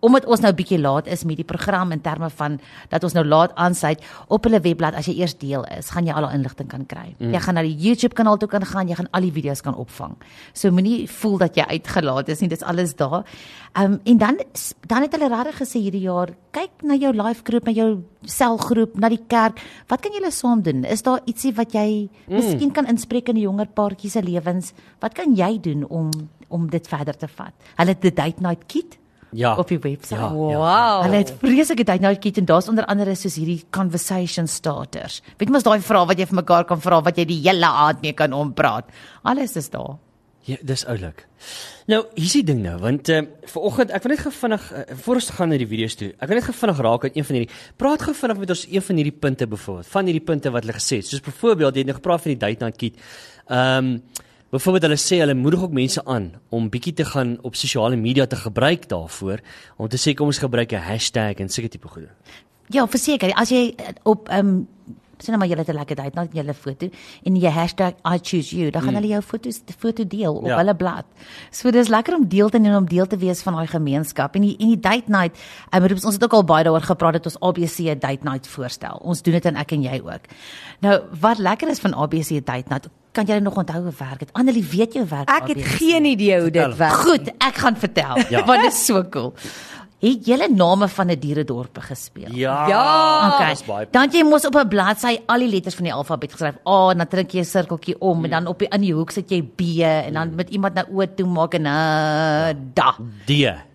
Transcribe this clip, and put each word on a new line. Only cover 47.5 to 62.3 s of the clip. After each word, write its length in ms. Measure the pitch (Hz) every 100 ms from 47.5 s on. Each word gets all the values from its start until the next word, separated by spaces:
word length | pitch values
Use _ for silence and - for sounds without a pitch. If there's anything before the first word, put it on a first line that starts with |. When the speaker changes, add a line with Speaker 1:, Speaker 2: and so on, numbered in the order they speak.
| - - _
Speaker 2:
praat 240 | 269 302
gou 120 | -
vinnig 240 | 294 247 208
met 120 | 196
ons 180 | 175 -
een 120 | 185
van 140 | 185 180
hierdie 160 | 147 139
punte 280 | 143 131 117
byvoorbeeld, 400 | 104 - 90 87
van 180 | 196 190
hierdie 160 | 160
punte 280 | 160 156 135
wat 120 | 120
hulle 100 | 113
gesê 220 | 113 - 123
het. 80 | 95
Soos 140 | 139
byvoorbeeld, 520 | - - 233 202 147
jy 60 | 131
het 80 | 135
nou 80 | 135
gepraat 260 | - 170
van 100 | -
die 60 | 131
date 260 | 104 113 117
night 120 | -
kit. 160 | 117 - - - - - _
Ehm, 500 | 123 131 131 131 120 - - - _ _
byvoorbeeld, 320 | 135 190 185
hulle 140 | 160 147
sê 220 | - 180
hulle 140 | 151
moedig 280 | 131 131 175
ook 80 | 185
mense 300 | 143 127 127 -
aan 260 | 127 92 80 _
om 200 | 117 113
bietjie 240 | 120 175
te 120 | 156 147
gaan 320 | 143 123 120
op 140 | 127 -
sosiale 400 | 135 131 113 127
media 300 | 110 131 127
te 80 | 123
gebruik 520 | 113 101 131 175 -
daarvoor, 500 | 90 82 - 98 104 - - - _
om 100 | 110
te 100 | 123
sê, 160 | -
"Kom 140 | 139 147
ons 100 | 139
gebruik 360 | 135 120 117
'n 80 | 104
hashtag," 580 | 85 110 - 123 107 101
en 100 | 95
sulke 200 | - 117
tipe 180 | - -
goede. 220 | - 80 _ _